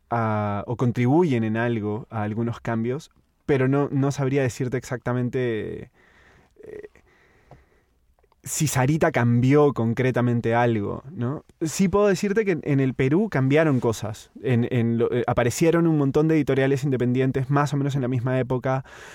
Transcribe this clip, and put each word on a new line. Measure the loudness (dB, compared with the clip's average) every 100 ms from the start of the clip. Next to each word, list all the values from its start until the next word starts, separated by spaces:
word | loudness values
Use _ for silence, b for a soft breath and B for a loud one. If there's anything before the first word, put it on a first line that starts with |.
| -6
a, | -2 0 -2 -2 -4 -6
o | -2
contribuyen | -2 0 2 2 2 0
en | 0 -2
algo | -2 -2 -4 -6 -8
a | -6
algunos | -6 -4 -4 -6
cambios, | -6 -4 -4 -6 -10 _ _ _ -2
pero | 2 2
no, | 2 0
no | 0 0
sabría | 0 -2 0
decirte | -2 -2 -4 -6
exactamente, | -6 -8 -4 -2 -2 -2 -2 -4 -6 -10 -14 b b b b b b -20
eh, | -18 -18 -18 _ b b b b b b b b b _ _ _ _ _
si | -8 -2 0
Sarita | 2 2 2 2
cambió | 2 2 4 4 6 4
concretamente | 2 -2 0 0 0 0 0 0 2
algo, | 2 0 -2 -8 -10
¿no? | -8 -6 -8 -12 -8
Sí | -4 0 2
puedo | 4 2
decirte | 2 0 0 0
que | -2
en | 0 0
el | 0
Perú | 0 0 2 0
cambiaron | 0 2 4 4 2
cosas. | 0 -2 -6 -12 -18 -6
En, | 0 0 2
en | 0 0 0
lo, | 0
eh, | 0 0
aparecieron | 0 0 2 2 4 4
un | 4
montón | 2 2 2
de | 2
editoriales | 2 2 2 0
independientes | 0 0 0 2 0 0 0
más | 0 0
o | -2
menos | -2 -2
en |
la | -2
misma | -2 -2 -2
época. | -2 -2 -2 -4 B B B